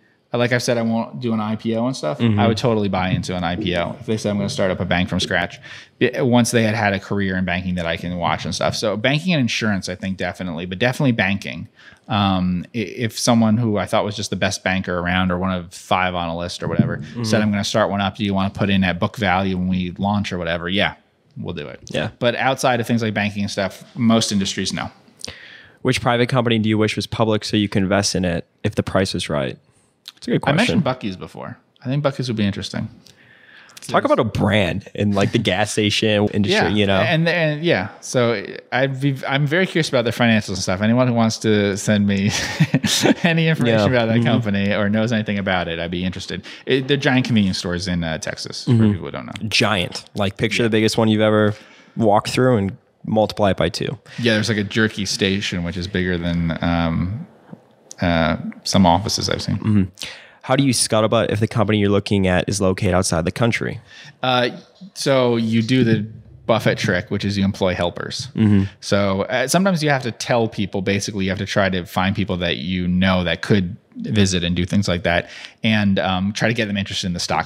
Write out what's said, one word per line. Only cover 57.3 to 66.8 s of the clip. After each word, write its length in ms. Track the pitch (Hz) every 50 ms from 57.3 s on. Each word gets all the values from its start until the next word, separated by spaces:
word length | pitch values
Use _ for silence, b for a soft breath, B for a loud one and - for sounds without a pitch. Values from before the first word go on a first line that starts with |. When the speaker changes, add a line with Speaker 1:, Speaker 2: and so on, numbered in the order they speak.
| - - _ - - - _ _ _ _ _ - - -
Speaker 1:
uh, 340 | 95 87 85 82 82 80 85 - - - - - -
some 200 | - - 98 95
offices 440 | 85 85 90 107 110 - - 90 -
I've 120 | - -
seen. 140 | - - - 101
Speaker 2:
Mm-hmm. 260 | - 110 107 101 92 90 - - B B B B B B B B
How 140 | B - 131
do 80 | 131 143
you 100 | 135 110
scuttlebutt 580 | - - - 117 110 110 107 117 113 101 -
if 80 | - 104
the 80 | 110 -
company 300 | - 117 101 101 110 104
you're 100 | 101 101
looking 380 | 101 98 - - 104 98 95 92
at 200 | 90 90 - -
is 100 | 101 101
located 340 | 98 92 92 - 110 95 87
outside 300 | 92 95 - 87 82 85
the 80 | 92
country? 480 | - - 120 120 - - 64 60 - 107 - B B B B B B B -
Speaker 1:
Uh, 260 | 131 127 123 123 127 - - - _ _ - 185 - -
so 400 | - - 143 135 131 123 120 117 117
you 240 | 113 110 113 113
do 220 | 113 110 131 131 -
the 240 | 151 147 - - - - - - - - - -
Buffett 320 | - 113 107 - 113 95
trick, 320 | -